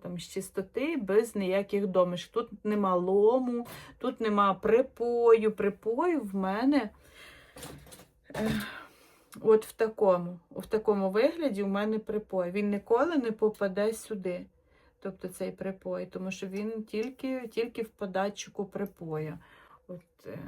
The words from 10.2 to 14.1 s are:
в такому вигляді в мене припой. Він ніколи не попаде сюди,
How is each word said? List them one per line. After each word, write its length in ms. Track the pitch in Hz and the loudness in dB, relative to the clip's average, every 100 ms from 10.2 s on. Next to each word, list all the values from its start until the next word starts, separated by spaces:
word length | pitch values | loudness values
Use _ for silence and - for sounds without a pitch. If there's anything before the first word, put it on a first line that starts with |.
| 175 180 _ | 0 -10 _
в 160 | - - | -12 -4
такому 440 | 214 214 202 190 | 0 2 2 2
вигляді 520 | 208 277 330 285 196 | 4 2 2 -2 0
в 60 | 196 | -2
мене 300 | 196 214 220 | 0 0 -2
припой. 520 | 214 214 214 185 175 | -2 -6 -4 -4 -2
Він 200 | 202 208 | -2 -2
ніколи 460 | 202 - 233 320 302 | -2 2 2 4 2
не 160 | 226 | 0
попаде 600 | 220 214 - 196 190 214 | 0 0 0 -2 0 -2
сюди, 540 | 220 - | -2 -8